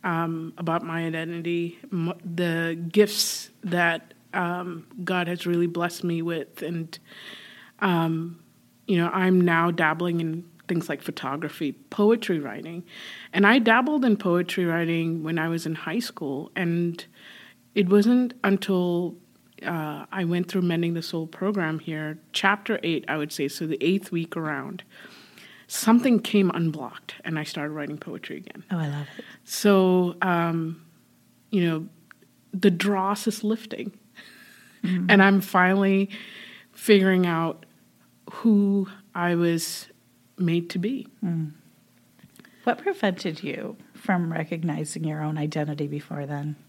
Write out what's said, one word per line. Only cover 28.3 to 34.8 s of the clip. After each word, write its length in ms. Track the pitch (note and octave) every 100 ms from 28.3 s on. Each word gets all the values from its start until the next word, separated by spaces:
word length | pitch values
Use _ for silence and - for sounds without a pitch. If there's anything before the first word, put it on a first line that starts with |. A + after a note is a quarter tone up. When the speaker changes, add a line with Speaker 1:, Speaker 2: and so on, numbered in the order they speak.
| D3+
Speaker 1:
again. 280 | F#3 - -
Speaker 2:
Oh, 60 | F3
I 100 | D#3
love 180 | C#3+ D3 -
it. 60 | - - -
Speaker 1:
So, 720 | - G#3 G3 F#3 F#3 F3+ -
um, 640 | F#3 E3+ E3+ E3 D#3+ E3 - _ _ _ _ _ _
you 160 | G3+ E3+
know, 220 | D#3+ E3 _ _ - _ _ _
the 160 | F#3+ G3+
dross 560 | E3+ G3 G3+ F#3+ G3+ -
is 160 | G#3
lifting. 560 | G#3 A3+ - - A3 - _ - - - - - - _